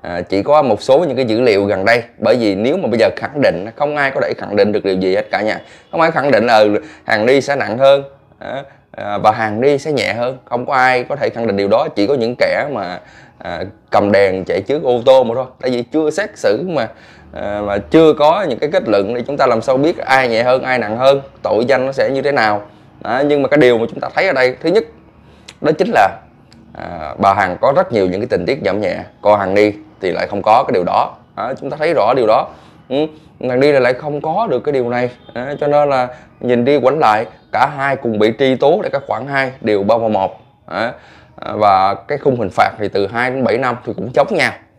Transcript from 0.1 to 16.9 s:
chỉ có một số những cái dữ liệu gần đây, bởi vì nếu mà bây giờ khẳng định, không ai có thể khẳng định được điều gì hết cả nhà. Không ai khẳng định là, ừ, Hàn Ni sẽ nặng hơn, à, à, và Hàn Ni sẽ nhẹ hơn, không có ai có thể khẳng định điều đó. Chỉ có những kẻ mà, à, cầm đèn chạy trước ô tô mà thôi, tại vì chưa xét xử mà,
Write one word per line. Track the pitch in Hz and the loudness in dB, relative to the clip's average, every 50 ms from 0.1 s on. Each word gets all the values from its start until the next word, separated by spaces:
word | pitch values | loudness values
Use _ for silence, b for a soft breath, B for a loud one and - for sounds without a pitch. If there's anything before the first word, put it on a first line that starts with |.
| 87 87 90 - | -8 -8 -6 -4
chỉ | 92 98 101 | -2 -2 0
có | 147 147 151 | 4 2 4
một | 147 127 107 104 | 4 2 0 -2
số | - - 131 147 | 2 2 2 4
những | 180 160 127 | 4 0 -2
cái | 120 135 | -2 -2
dữ | 113 107 113 | 0 0 2
liệu | 127 123 104 98 101 | 2 4 4 2 2
gần | 101 104 92 95 | 0 -2 0 2
đây, | 107 120 123 117 - _ - | 2 2 0 0 -6 _ -4
bởi | 107 104 117 127 | 0 2 2 2
vì | 117 107 98 | 2 0 0
nếu | 92 107 127 151 202 | 0 -2 -2 -2 -2
mà | 175 120 | -2 -2
bây | 107 117 | 0 2
giờ | 110 98 92 | 2 2 0
khẳng | - 120 120 139 147 | -2 -10 -8 -4 0
định, | 131 101 87 85 92 113 - | 0 0 0 -2 -6 -10 -6
không | - 147 147 147 147 | -4 -4 -4 -2 -2
ai | 139 135 | -4 -2
có | - 151 | -2 -2
thể | - - 95 - | -4 -4 -4 -8
khẳng | 98 101 101 | -8 -4 0
định | 104 98 104 | 0 2 2
được | 104 101 - | 0 -2 -2
điều | 98 95 | -2 -2
gì | 92 92 92 92 | 0 0 0 0
hết | 101 107 - | -2 -2 -4
cả | - 98 | -4 -4
nhà. | 104 110 95 85 B B B B B B | -2 -4 -4 -6 B B B B B B
Không | - 165 | -2 0
ai | 160 165 | 0 0
khẳng | 165 156 131 143 | 0 0 0 2
định | 131 104 110 | 2 2 4
là, | 120 117 107 | 4 6 6
ừ, | 107 104 104 101 B B B B B | 6 4 2 -2 B B B B B
Hàn | - 113 107 107 | -2 -2 0 2
Ni | 120 135 139 | 2 2 2
sẽ | 127 - 143 | 2 0 -4
nặng | 139 107 92 104 120 | -4 -2 -4 -2 2
hơn, | 135 135 139 139 139 139 - _ _ _ _ _ | 4 4 4 4 2 -6 -16 _ _ _ _ _
à, | - - 113 135 139 b b b b b | -14 -12 -10 -12 -12 b b b b b
à, | - - 101 101 104 104 | -14 -12 -8 -6 -6 2
và | 107 135 | 2 2
Hàn | 123 120 113 110 104 107 | 2 2 -2 -4 -2 0
Ni | 123 143 147 135 | 2 2 2 2
sẽ | - 160 | -2 -2
nhẹ | 151 127 101 95 101 | -2 -2 -2 -2 -2
hơn, | 113 120 127 135 131 _ | -2 -4 -6 -6 -10 _
không | - 120 123 123 | -8 -6 -6 -4
có | - 139 | -2 0
ai | 131 127 127 127 127 123 | 2 2 2 2 0 -2
có | - 151 | -4 -6
thể | 127 - 127 | -4 -4 -4
khẳng | 127 117 117 113 | -4 -4 -4 -2
định | 101 98 | 0 0
điều | 101 98 | 0 2
đó. | 104 117 147 160 - | 2 0 0 -2 -2
Chỉ | - 104 104 | -2 0 0
có | 143 | 0
những | 139 113 117 123 - | 0 0 -2 0 0
kẻ | - 87 - 95 123 147 | 0 0 0 -2 -4 -4
mà, | 143 110 95 87 90 90 B B B B B B B _ | -6 -8 -8 -8 -10 -12 B B B B B B B _
à, | - 90 87 85 92 98 - _ _ _ | -12 -10 -8 -8 -10 -12 -12 _ _ _
cầm | - 107 101 101 | 0 2 2 4
đèn | 104 98 101 95 92 95 90 | 4 4 4 2 0 -2 -4
chạy | 82 85 92 | -4 -4 -4
trước | 98 - 139 151 165 | -2 -2 -4 -2 0
ô | 135 123 120 113 | 0 -2 0 4
tô | 131 131 131 127 | 6 6 6 6
mà | 113 117 | 2 -2
thôi, | 127 131 131 - _ | -4 -6 -8 -10 _
tại | - 127 | -6 -4
vì | 127 117 120 | -4 -4 -6
chưa | _ - 156 160 151 | _ -2 -2 -2 0
xét | 151 190 208 214 - - | -2 -4 -6 -6 -8 -2
xử | - 107 101 117 165 190 | 0 0 0 0 -2 -4
mà, | 170 143 113 110 | -4 -4 -4 -4